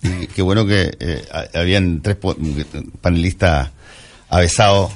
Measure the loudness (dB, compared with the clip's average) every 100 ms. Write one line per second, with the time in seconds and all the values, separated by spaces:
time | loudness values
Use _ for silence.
0 | -4 -4 -6 -2 0 2 2 2 0 -4
1 | -6 -6 -8 -10 -8 -4 0 2 2 0
2 | -2 -2 -4 -4 -4 -4 -6 -10 -12 -4
3 | 0 2 0 0 0 2 -2 -10 -20 -20
4 | -20 -20 -2 2 2 4 4 4 2